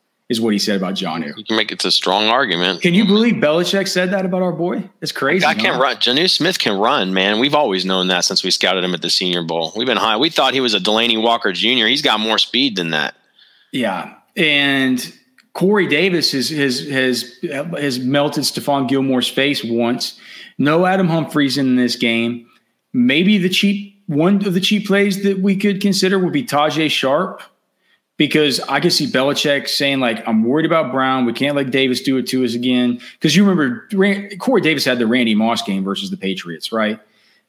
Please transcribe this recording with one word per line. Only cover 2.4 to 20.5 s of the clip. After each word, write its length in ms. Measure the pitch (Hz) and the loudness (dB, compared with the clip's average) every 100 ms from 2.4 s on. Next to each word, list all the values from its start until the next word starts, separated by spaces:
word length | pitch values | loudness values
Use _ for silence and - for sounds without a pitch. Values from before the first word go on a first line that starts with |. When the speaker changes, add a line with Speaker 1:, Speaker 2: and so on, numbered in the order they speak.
| 120 85 90 90 | 0 0 0 0
Speaker 1:
Can 100 | 175 | 2
you 140 | 180 190 | 2 4
believe 280 | 214 233 | 4 2
Belichick 540 | - 151 165 175 196 190 | 2 0 0 0 -2 -2
said 220 | 180 180 | -2 -2
that 160 | 196 185 | -2 -2
about 160 | 185 | -2
our 100 | 180 | -2
boy? 360 | 160 175 240 - _ | -2 -4 -4 -8 _
It's 120 | 156 | -10
crazy, 300 | - 139 170 | -4 0 2
Speaker 2:
Guy 120 | 151 | 0
can 200 | 208 196 | 0 0
Speaker 1:
huh? 60 | 131 | 2
Speaker 2:
run. 160 | 135 117 | 0 0
Jonnu 340 | - 135 185 | 0 2 2
Smith 280 | - 185 180 | 0 0 0
can 200 | 120 98 | 0 2
run, 360 | 113 139 95 | 2 2 0
man. 240 | 92 98 107 | 0 2 2
We've 160 | 143 | 2
always 320 | 147 127 95 92 | 2 2 0 0
known 220 | 92 92 | 0 2
that 160 | 90 | 0
since 180 | - 95 | 0 -2
we 80 | 92 | -2
scouted 340 | - 92 92 | 0 0 0
him 80 | 90 | -2
at 80 | 87 | -2
the 100 | 85 | -2
Senior 320 | - 92 87 | -2 0 -2
Bowl. 300 | 82 82 80 | -2 -4 -4
We've 120 | 107 127 | -4 -2
been 100 | 101 | 0
high. 220 | 110 107 | 0 0
We 100 | 160 | 0
thought 240 | 160 131 | 2 0
he 80 | 131 | 2
was 140 | 123 | 0
a 60 | 104 | 0
Delanie 420 | 98 110 117 110 | 0 2 2 2
Walker 300 | 117 117 104 | 2 0 0
Junior 340 | 87 107 127 110 | 0 0 2 2
He's 160 | 143 | 0
got 180 | 143 107 | 0 0
more 180 | 110 107 | 0 0
speed 380 | - 120 135 95 | 0 0 -2 -2
than 140 | 85 | -4
that. 240 | 78 73 - _ _ - _ _ | -2 -4 -8 _ _ -20 _ _
Speaker 1:
Yeah. 440 | 135 110 90 - - _ - | -6 -4 -4 -10 -16 _ -2
And 800 | 156 143 139 139 131 127 160 - _ _ _ | 2 2 2 0 0 -2 -4 -16 _ _ _
Corey 320 | - 185 208 156 | -2 2 2 2
Davis 460 | 143 190 170 - | 2 2 0 0
has, 180 | 135 120 | -2 -2
has, 300 | 156 139 123 143 | -2 -2 -2 -4
has, 500 | 135 127 120 - - | 0 0 0 -6 -10
has 580 | 170 139 165 147 143 127 | -8 -6 -8 -4 -4 -2
melted 440 | 127 143 147 147 | 0 0 0 -2
Stephon 440 | 131 - 147 139 127 | -4 -4 -2 -2 0
Gilmore's 400 | 135 135 127 - | 0 0 0 0
face 340 | - 139 135 | 0 0 -2
once. 540 | 117 117 117 120 - - - - - | -2 -2 0 -2 -6 -12 -20 -20 -12